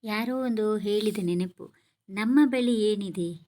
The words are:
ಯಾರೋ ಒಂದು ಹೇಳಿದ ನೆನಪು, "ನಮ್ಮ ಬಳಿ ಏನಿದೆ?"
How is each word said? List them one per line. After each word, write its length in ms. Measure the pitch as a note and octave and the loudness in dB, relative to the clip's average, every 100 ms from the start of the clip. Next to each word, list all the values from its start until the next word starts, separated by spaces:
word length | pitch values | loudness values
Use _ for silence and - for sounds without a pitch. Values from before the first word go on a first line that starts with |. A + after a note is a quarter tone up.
ಯಾರೋ 320 | A3+ G#3 A#3 B3+ | -4 -4 -2 -2
ಒಂದು 280 | B3+ A3 G#3+ G#3+ | -2 -2 0 0
ಹೇಳಿದ 420 | G3+ G#3 G#3+ G#3 | 0 0 0 -2
ನೆನಪು, 420 | F3 F3 F3+ - - _ _ _ - | -2 -2 -2 -8 -20 _ _ _ -12
"ನಮ್ಮ 300 | G3 A3 C4+ D4 | -4 2 4 4
ಬಳಿ 280 | B3+ B3 A3+ | 4 2 2
ಏನಿದೆ?" 480 | G#3+ G#3 G3 F3 E3+ E3+ | 2 0 -2 -4 -6 -6